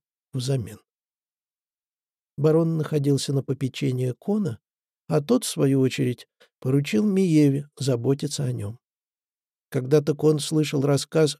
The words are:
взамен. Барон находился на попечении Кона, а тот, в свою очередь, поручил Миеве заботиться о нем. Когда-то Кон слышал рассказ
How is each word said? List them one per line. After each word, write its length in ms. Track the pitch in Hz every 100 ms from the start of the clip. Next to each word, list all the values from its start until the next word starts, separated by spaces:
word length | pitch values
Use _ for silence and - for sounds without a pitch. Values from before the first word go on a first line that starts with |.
| _ _ _
взамен. 460 | 131 127 135 101 107 _ _ _ _ _ _ _ _ _ _ _ _ _ _ _ -
Барон 420 | 151 165 165 165
находился 540 | 147 156 139 135 -
на 120 | 139
попечении 680 | - 135 131 - 139 127 127 123
Кона, 420 | - 214 170 107 _ _ _ _ -
а 140 | 156
тот, 220 | 147 247
в 40 | -
свою 340 | 160 139 135
очередь, 460 | 131 - 127 120 - _ _ _
поручил 460 | 131 143 143 214 214
Миеве 640 | 190 185 156 143 139 143 -
заботиться 680 | 131 120 123 139 143 - 131
о 60 |
нем. 280 | 120 101 113 _ _ _ _ _ _ _ _ _
Когда-то 460 | 135 127 151 147 147
Кон 240 | 151 156
слышал 420 | - 156 147 -
рассказ 560 | 143 139 - 160 151